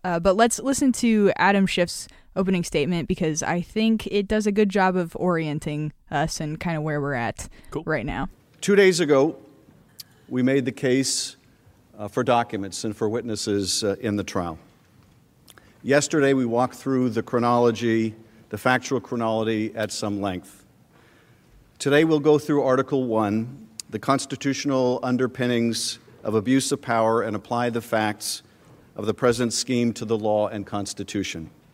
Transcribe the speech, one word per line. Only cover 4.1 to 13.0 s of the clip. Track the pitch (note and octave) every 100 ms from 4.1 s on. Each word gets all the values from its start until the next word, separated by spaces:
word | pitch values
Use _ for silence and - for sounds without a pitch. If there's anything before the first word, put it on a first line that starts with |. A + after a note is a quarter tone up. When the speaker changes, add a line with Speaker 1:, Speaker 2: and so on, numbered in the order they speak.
Speaker 1:
it | G3+ G3
does | G#3+ G#3+
a |
good | G3+ G#3
job | G3+ F#3+ F#3
of | E3+ -
orienting | F3+ E3 D#3 D3 E3 D3 D3+ - -
us | C#3+ D3+ -
and | D3+ D#3
kinda | F3 D#3+
where | D#3 D3
we're | C#3+ C3
at | A2+ - - - -
Speaker 2:
Cool. | D3 D#3+
Speaker 1:
right | D#3 G2+
now. | F#2 E3+ - _ _
Speaker 3:
Two | - G3+
days | F#3+ F3
ago, | D3+ C#3 D3+ - - - _ - _ - - _ -
we | B2+
made | B2+ C#3 B2+
the |
case, | C3 C3+ B2+ C3 - - - _ _ _ _ _ G#2+
uh, | G#2
for | -
documents | A#2+ A#2+ A#2 G#2+ G2 -
and | A2+
for | G2+